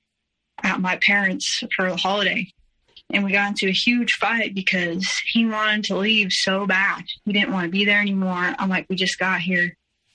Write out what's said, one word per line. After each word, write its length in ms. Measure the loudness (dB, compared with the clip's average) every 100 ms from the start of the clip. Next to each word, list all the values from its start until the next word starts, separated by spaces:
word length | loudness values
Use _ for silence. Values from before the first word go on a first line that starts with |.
| _ _ _ _ _ -6
at 180 | -4 0
my 160 | -2 0
parents' 680 | 2 2 2 0 -4 -4 -4
for 140 | -2 -2
the 80 | 0
holiday. 560 | 0 2 0 -2 -6 -12 _ _ _ -20 -4
And 120 | -2
we 80 | 2
got 160 | 2 0
into 200 | 0 0
a 40 |
huge 420 | 2 2 2 0
fight 400 | 0 0 0 -2
because 520 | -2 -2 0 0 -2 -4 -4 0
he 180 | 2
wanted 400 | 2 2 0 0
to 120 | 0 0
leave 360 | 2 2 2
so 340 | 0 0 0 2
bad. 380 | 2 0 -2 -8 -10
He 80 | -2
didn't 200 | 0 0
wanna 160 | 0 -2
be 160 | 0
there 160 | 2 2
anymore. 540 | 2 0 0 0 -2 -2
I'm 120 | -2
like, 160 | -2 -2
"We 80 | -2
just 220 | -2 0
got 220 | 0 0
here." 360 | 0 0 0 -4 _ _ _